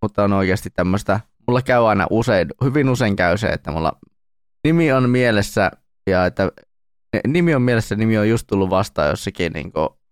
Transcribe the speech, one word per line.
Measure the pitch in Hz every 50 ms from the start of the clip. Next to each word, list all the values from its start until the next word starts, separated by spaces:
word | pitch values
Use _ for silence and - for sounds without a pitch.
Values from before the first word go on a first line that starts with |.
| -
Mutta | 107 - - 104
on | 101 101
oikeasti | 98 98 92 92 90 - 95
tämmöstä, | _ - 90 90 92 101 - - 98 101 - _ _ _ _ -
mulla | 120 127 127
käy | - 127 120 117 110
aina | 104 98 - -
usein, | - 110 117 - 113 95 85 76 - _ 127
hyvin | 139 123 151 143 135
usein | 127 120 127 107 98
käy | 98 90 87 85 101
se, | 110 -
että | - - _ -
mulla | 73 80 80 78 - _ - _ _ _ _ _ _ _ _ _ _ _ _
nimi | 151 160 170 170 156 131
on | 131 127 123
mielessä, | 123 127 127 120 113 104 98 - - - 101 92 - _ _ _ _ _ _ -
ja | 95 92 90
että | 90 - - 98 90 - - - _ _ _ _ _ _ _ _ _ - - -
nimi | - 143 175 175 170 156
on | 135 123
mielessä, | 123 120 113 110 - -
nimi | 104 110 113 110 110
on | 104 107
just | 113 117 -
tullut | _ - 98 98 92
vastaan | 92 92 98 - _ - 78 76
jossakin | 73 - - 101 95 - 90 85 80
niinku | 80 73 85 - 78 78 - _ _ _ _